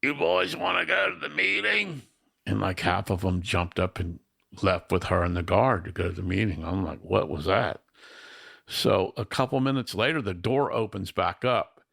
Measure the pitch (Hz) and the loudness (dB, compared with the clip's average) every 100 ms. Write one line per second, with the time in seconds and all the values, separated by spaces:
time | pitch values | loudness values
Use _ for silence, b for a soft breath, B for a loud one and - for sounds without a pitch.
0 | 135 147 170 185 180 170 180 180 170 190 | -2 0 2 2 0 -2 -2 0 0 0
1 | 196 175 143 151 185 202 208 214 202 143 | 0 -2 -8 -2 0 0 0 -2 -2 -8
2 | - _ _ _ - 101 95 92 - 92 | -12 _ _ _ -4 -2 -2 0 0 0
3 | 101 92 95 92 85 90 90 - 92 - | 0 0 2 0 0 0 0 0 -2 0
4 | 87 85 _ _ _ - 101 87 - 92 | -6 -6 _ _ _ 0 2 2 2 0
5 | - 90 87 87 87 95 127 104 87 - | 2 2 2 0 2 4 4 2 -2 -4
6 | 90 87 90 95 107 85 80 95 85 73 | -4 -4 -2 0 0 -2 -4 -2 -2 -6
7 | - 98 - 76 80 98 104 - _ B | 0 0 0 -4 0 2 2 -4 _ B
8 | B B B B B B - - - 98 | B B B B B B -10 -2 2 4
9 | 92 - 107 - 131 139 135 135 120 92 | 2 -4 -6 -2 0 0 0 0 -2 0
10 | 120 160 101 90 95 131 139 120 110 101 | 0 0 -2 -2 0 2 2 0 -2 -4
11 | 95 - 90 87 127 117 - _ _ | -6 0 0 0 0 0 0 _ _